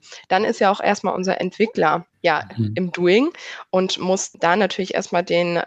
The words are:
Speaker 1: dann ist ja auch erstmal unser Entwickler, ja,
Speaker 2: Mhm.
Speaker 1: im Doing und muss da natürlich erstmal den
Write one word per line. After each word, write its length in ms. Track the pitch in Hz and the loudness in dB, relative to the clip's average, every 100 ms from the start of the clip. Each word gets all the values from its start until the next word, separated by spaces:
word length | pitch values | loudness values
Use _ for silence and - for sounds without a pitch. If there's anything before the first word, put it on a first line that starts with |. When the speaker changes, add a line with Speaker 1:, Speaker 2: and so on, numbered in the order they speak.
| - - - | -10 -16 -2
Speaker 1:
dann 180 | 190 220 | 0 0
ist 140 | 233 | 2
ja 120 | 202 | 2
auch 100 | 196 | 2
erstmal 340 | - 208 202 - | 0 0 -2 -2
unser 260 | 185 - | -2 -2
Entwickler, 640 | 180 - 220 - 165 160 170 _ | -2 -2 -2 2 2 0 -4 _
ja, 220 | 175 151 - - | 0 0 -2 -4
Speaker 2:
Mhm. 160 | 107 107 | -4 -2
Speaker 1:
im 160 | 185 | -4
Doing 380 | 170 175 190 302 - - - - | 0 4 4 2 -4 -14 -16 -4
und 300 | 185 185 - | 0 0 -2
muss 340 | 180 190 - | -2 -2 -2
da 220 | - 170 185 | -2 2 2
natürlich 380 | 190 - 185 | 0 -2 -4
erstmal 300 | - - 180 | -4 -2 -2
den 380 | 180 170 175 170 | 0 0 0 -2